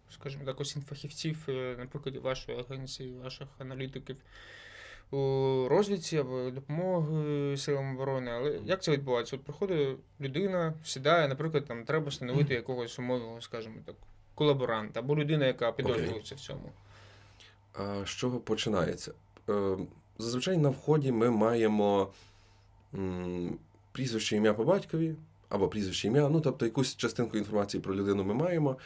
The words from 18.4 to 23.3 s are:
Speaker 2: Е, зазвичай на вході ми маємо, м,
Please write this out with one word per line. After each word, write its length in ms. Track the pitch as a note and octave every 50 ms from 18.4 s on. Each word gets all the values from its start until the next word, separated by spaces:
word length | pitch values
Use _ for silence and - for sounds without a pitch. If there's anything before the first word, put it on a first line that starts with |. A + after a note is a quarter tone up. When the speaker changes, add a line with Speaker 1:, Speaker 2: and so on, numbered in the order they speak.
| - - A2 - - A#2 G#2 F2+ E2 D2 - - - - - - - _ _ - - -
Speaker 2:
Е, 280 | G#2 G2+ G2 F#2+ F#2+ F#2+ F2 - - - - _ -
зазвичай 400 | - A2+ A#2 B2 B2+ C3 F#3 F#3+
на 120 | E3 D3 C#3
вході 420 | C3 - - D3 D#3 D#3 C#3 C3+
ми 180 | A#2 A2 A#2 B2
маємо, 800 | A#2+ G#2+ A2 A2+ A#2+ A#2 A2 G#2+ G#2+ G#2 G2+ G2+ G2+ G2 F#2+ - - - - - - - - - - - - - - - - _ -
м, 640 | G2 F#2+ F#2 F2+ F2+ F2+ F2